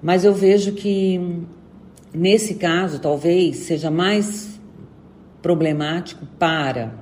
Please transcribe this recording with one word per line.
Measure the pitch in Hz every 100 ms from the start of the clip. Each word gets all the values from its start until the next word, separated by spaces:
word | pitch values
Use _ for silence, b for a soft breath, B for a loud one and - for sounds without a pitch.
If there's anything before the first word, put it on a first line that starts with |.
Mas | 151 180
eu | 196
vejo | 196 190 202 196
que, | 202 202 196 190 185 180 170 170 - - - - - -
nesse | 156 180 220 214
caso, | 180 175 165 180 143
talvez | 151 147 160 180 175 139
seja | - 160 160
mais | 156 185 208 208 - - - - - - - - - - -
problemático | 175 175 160 151 151 165 175 - 143 -
para | 170 160 139 123 113 110